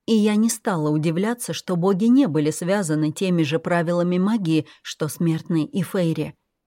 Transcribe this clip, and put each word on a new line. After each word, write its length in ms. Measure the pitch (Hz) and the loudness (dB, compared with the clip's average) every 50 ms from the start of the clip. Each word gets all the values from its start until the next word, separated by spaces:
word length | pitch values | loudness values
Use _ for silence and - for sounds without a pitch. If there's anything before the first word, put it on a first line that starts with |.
| _ | _
и 80 | - 226 | 0 2
я 220 | 214 208 214 208 | 2 2 2 2
не 140 | 208 220 226 | 2 2 0
стала 400 | - - - 220 185 160 151 151 | -2 -2 -4 -2 -2 0 0 0
удивляться, 640 | 151 156 151 170 156 175 196 226 240 240 - - 160 | 0 0 0 0 0 0 -2 -2 -4 -4 -6 -8 -8
что 220 | - - - 185 | -8 -6 -4 -2
боги 300 | 170 170 190 202 175 220 | 0 2 2 2 2 4
не 220 | 233 247 269 285 | 4 4 4 4
были 240 | 175 139 156 147 156 | 2 2 0 0 0
связаны 600 | 151 - 175 170 196 208 190 156 151 156 156 151 | -2 -2 -2 -2 0 0 0 0 0 0 0 -2
теми 300 | 151 - 196 185 180 170 | -2 -2 -2 0 2 2
же 160 | 160 135 160 | 2 0 -2
правилами 640 | 165 - 190 175 170 165 165 175 175 175 175 180 180 | -2 -2 0 0 0 0 0 0 0 0 0 0 0
магии, 480 | 185 208 226 226 185 160 160 156 151 - - _ - | 2 0 0 0 0 0 0 0 0 -4 -10 _ -16
что 240 | - - - 160 | -16 -8 -6 -6
смертные 580 | 147 - - 175 165 160 160 - - 175 160 147 | -6 -4 -2 0 0 0 -2 -2 -2 -2 -2 -2
и 160 | - - 196 | -2 -2 -4
фейри. 540 | 165 - - 151 175 165 156 156 151 147 - _ _ _ _ _ _ | -4 -2 -2 0 0 0 0 -2 -4 -6 -10 _ _ _ _ _ _